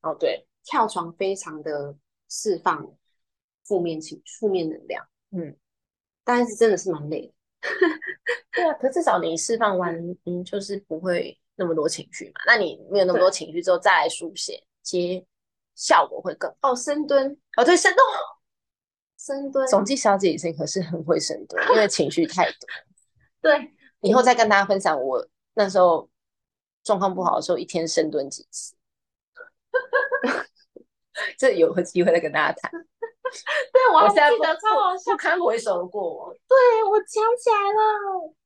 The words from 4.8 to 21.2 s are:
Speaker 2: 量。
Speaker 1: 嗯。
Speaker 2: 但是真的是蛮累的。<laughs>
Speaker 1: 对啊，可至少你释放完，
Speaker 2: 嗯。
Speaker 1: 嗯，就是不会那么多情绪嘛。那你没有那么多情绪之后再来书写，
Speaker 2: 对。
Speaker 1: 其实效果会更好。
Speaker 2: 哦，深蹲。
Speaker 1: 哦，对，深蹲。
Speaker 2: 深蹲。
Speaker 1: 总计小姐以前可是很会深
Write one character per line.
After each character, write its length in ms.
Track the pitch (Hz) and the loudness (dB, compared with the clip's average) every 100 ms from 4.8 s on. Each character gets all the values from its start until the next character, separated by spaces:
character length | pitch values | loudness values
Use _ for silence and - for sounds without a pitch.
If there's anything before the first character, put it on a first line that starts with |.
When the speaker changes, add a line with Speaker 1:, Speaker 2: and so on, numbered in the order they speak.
| - | -10
Speaker 2:
量。 180 | - - _ _ | -12 -12 _ _
Speaker 1:
嗯。 260 | 185 156 - _ _ _ _ _ _ | -10 -10 -14 _ _ _ _ _ _
Speaker 2:
但 220 | - 240 240 | -2 0 0
是 80 | |
真 160 | 208 226 | 2 2
的 60 | 185 | 2
是 140 | 190 | -2
蛮 180 | 156 147 | -6 -6
累 160 | - - | -10 -10
的。 80 | _ _ _ | _ _ _
<laughs> 880 | - - 349 311 - - - 480 _ | -8 0 0 -2 -12 -12 -8 -8 _
Speaker 1:
对 120 | - | -2
啊， 80 | 339 | -2
可 140 | 285 254 | 0 -2
至 140 | 269 | 0
少 180 | 330 190 | 0 0
你 160 | 165 165 | -2 -4
释 200 | - 226 | -4 0
放 200 | 214 185 | 0 0
完， 180 | 175 170 | -4 -6
Speaker 2:
嗯。 220 | 170 180 | -10 -12
Speaker 1:
嗯， 200 | - 180 | -8 -8
就 160 | 180 202 | -8 -10
是 160 | 196 202 _ | -8 -12 _
不 120 | 160 | -8
会 360 | 185 175 - - _ - | -4 -4 -4 -12 _ -8
那 80 | |
么 100 | 180 | -4
多 140 | 160 156 | -2 -2
情 200 | - - | -4 -12
绪 140 | - - | -16 -18
嘛。 140 | - - | -8 2
那 100 | 226 | 2
你 240 | 180 - 104 | 2 -6 -4
没 100 | 202 | 0
有 40 | |
那 80 | 180 | 0
么 60 | 180 | 4
多 120 | 185 | 2
情 220 | - 160 | 0 -8
绪 100 | 160 | -6
之 80 | 170 | 0
后 80 | 175 | 2
再 120 | 202 | 4
来 160 | 175 151 | 2 2
书 240 | - 170 | -4 -12
写， 180 | 190 - | -12 -12
Speaker 2:
对。 120 | - _ _ | -12 _ _
Speaker 1:
其 320 | - 180 175 | -8 -4 -4
实 120 | 185 180 _ _ _ _ - | -6 _ _ _ _ _ -12
效 300 | - - - | 2 2 2
果 140 | - | -4
会 140 | 180 | -10
更 140 | 147 180 - | -8 -8 -4
好。 120 | 277 | -2
Speaker 2:
哦， 40 | 247 | -2
深 300 | 247 294 294 | -4 -4 2
蹲。 300 | 277 269 285 _ - | 2 0 -6 _ 2
Speaker 1:
哦， 80 | |
对， 120 | 269 359 | 4 6
深 160 | - | 4
蹲。 100 | - 508 - - - _ _ _ _ _ _ _ _ | 4 2 2 -10 -16 _ _ _ _ _ _ _ _
Speaker 2:
深 320 | - 277 277 | -10 -8 -4
蹲。 160 | 269 262 | -2 2
Speaker 1:
总 180 | 294 | 2
计 120 | 202 269 | 2 0
小 200 | 220 196 | 2 2
姐 140 | 196 | 2
以 60 | 147 | 0
前 180 | 170 | -6
可 100 | 151 | -6
是 160 | 147 190 | -4 -4
很 220 | 160 165 | -6 -8
会 160 | 156 | -2
深 260 | 156 | -2